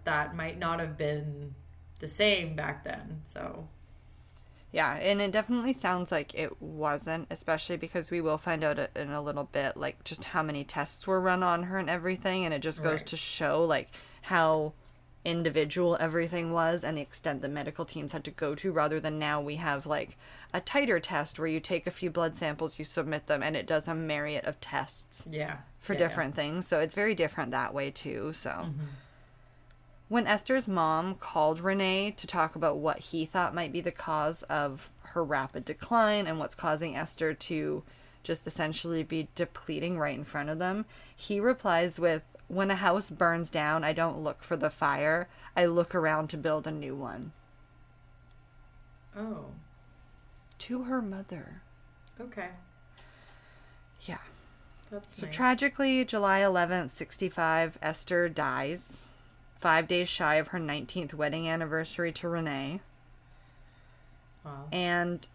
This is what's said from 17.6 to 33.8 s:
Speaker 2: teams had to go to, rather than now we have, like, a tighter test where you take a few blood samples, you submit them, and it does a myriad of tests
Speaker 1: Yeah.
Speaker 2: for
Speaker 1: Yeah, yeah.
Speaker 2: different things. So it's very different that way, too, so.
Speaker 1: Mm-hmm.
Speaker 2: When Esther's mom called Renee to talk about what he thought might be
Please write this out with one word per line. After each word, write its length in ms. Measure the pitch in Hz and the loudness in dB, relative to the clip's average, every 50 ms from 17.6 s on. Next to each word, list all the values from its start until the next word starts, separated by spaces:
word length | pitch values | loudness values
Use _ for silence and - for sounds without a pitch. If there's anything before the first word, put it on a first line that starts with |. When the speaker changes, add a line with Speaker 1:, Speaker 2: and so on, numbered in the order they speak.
| 143 151 147 - 165 | -6 -6 -6 -8 -8
Speaker 2:
teams 280 | - - 160 147 139 - | -8 -6 -8 -6 -6 -6
had 100 | 156 - | -6 -8
to 80 | 147 | -8
go 240 | - - 160 143 151 | -6 -4 -2 -2 -2
to, 160 | 147 - 190 | -2 -2 0
rather 260 | 165 160 151 151 156 156 | 2 2 2 2 2 0
than 200 | 156 156 151 156 | -2 -2 -2 -2
now 220 | 156 147 151 151 | 0 0 0 0
we 140 | 143 143 147 | -2 -4 -4
have, 280 | 156 170 156 139 139 147 | -2 -2 -2 -2 -2 0
like, 320 | 151 151 147 - - - - - - - - - - - | 0 -2 -2 -2 -4 -10 -18 -20 -20 -20 -20 -10 -6 -6
a 80 | 180 | -4
tighter 380 | - - - 285 285 240 196 170 | -2 0 2 2 4 4 4 2
test 360 | - - 185 147 147 151 - - | 2 0 -2 -2 -2 -2 -4 -4
where 80 | 160 160 | -2 -2
you 100 | 156 160 | -2 -2
take 260 | 160 - 185 165 - | -2 0 -2 -2 -2
a 60 | 175 | -4
few 180 | - - 185 170 | -6 -4 -4 -2
blood 280 | 156 175 165 165 156 | 0 0 0 0 0
samples, 420 | - 175 151 147 - 165 151 - - | -2 -4 -4 -2 -2 -4 -4 -4 -6
you 60 | 151 | -8
submit 420 | - - 180 156 156 156 147 - | -4 -2 -2 -2 -2 -2 -2 0
them, 160 | - 151 139 - | 0 0 0 0
and 120 | 156 156 | 0 -2
it 100 | 135 - | -2 0
does 200 | - 160 151 151 165 | 2 2 2 2 0
a 60 | 165 | -2
myriad 500 | 160 160 156 151 147 147 151 151 135 - | -2 -2 -2 -2 -2 -2 -2 -2 -2 -2
of 140 | - 151 - | -4 -4 -6
tests 640 | - - - 139 135 - - - - - - - - 165 | -6 -4 -4 -4 -4 -4 -8 -12 -12 -12 -12 -12 -10 -6
Speaker 1:
Yeah. 280 | 156 151 151 - 151 135 - - - - | -6 -4 -4 -4 -6 -10 -12 -18 -20 -10
Speaker 2:
for 140 | - - 196 | -4 -2 2
Speaker 1:
Yeah, 60 | 147 | 2
yeah. 80 | 170 | 2
Speaker 2:
different 280 | 165 - 175 151 135 151 | 2 2 0 -2 -2 -2
things. 300 | 165 147 147 156 180 180 | -2 -2 -2 -2 -2 -2
So 120 | - 175 156 | 0 2 2
it's 160 | 160 156 - | 2 2 0
very 180 | - 202 220 214 | 0 0 2 2
different 360 | 170 165 147 - - 165 123 | 2 0 0 0 -2 -4 -2
that 220 | 131 127 127 - - | -2 -2 -2 -2 -2
way, 160 | 143 139 139 | -4 -4 -4
too, 400 | - - - 143 120 113 104 156 | -6 -6 -6 -6 -6 -4 -6 -6
so. 200 | 156 - - - | -6 -6 -6 -6
Speaker 1:
Mm-hmm. 340 | - - 170 165 139 147 151 143 139 131 - - - - - - - - - - - - - - - - - - - - - | -6 -6 -6 -6 -6 -6 -6 -8 -10 -14 -18 -20 -20 -20 -20 -20 -20 -20 -20 -20 -20 -20 -20 -20 -20 -20 -20 -20 -20 -18 -4
Speaker 2:
When 180 | - 208 240 214 | 0 2 2 4
Esther's 440 | - 208 208 - - 262 262 240 208 | 4 2 2 2 2 2 2 2 2
mom 460 | 190 175 160 160 160 160 170 190 190 | 2 2 4 4 4 2 0 -2 -4
called 440 | - - - - 165 151 156 160 165 | -6 -8 -2 2 4 4 4 4 2
Renee 520 | 170 190 190 196 190 185 185 190 196 208 | 0 0 2 2 2 2 2 2 0 -2
to 140 | 202 - - | -4 -8 -8
talk 300 | - - 175 160 156 - | -2 0 2 2 0 0
about 220 | 160 160 156 151 | 0 0 2 2
what 220 | 147 147 156 143 - | 2 0 0 -2 -2
he 260 | - - - 165 156 | -4 -6 -4 -4 -4
thought 280 | 156 - 190 175 123 - | -2 0 0 0 0 0
might 200 | 175 170 151 135 | -2 -4 -4 -4
be 80 | 175 | -4